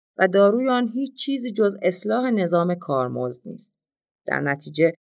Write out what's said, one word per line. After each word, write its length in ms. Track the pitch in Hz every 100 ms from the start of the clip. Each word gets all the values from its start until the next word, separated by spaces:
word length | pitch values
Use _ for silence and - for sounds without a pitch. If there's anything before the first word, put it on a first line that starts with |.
| _ -
و 100 | 190
داروی 400 | 196 202 233 262
آن 200 | 247 233
هیچ 260 | 247 269
چیزی 380 | 269 - 277 240
جز 240 | 208 202 -
اصلاح 480 | 185 180 214 226 254
نظام 440 | 220 175 170 175
کارمزد 680 | 175 - 135 127 123 127 123 -
نیست. 280 | - - - _ _ _ _ -
در 140 | 139
نتیجه 520 | 143 143 151 151 160 -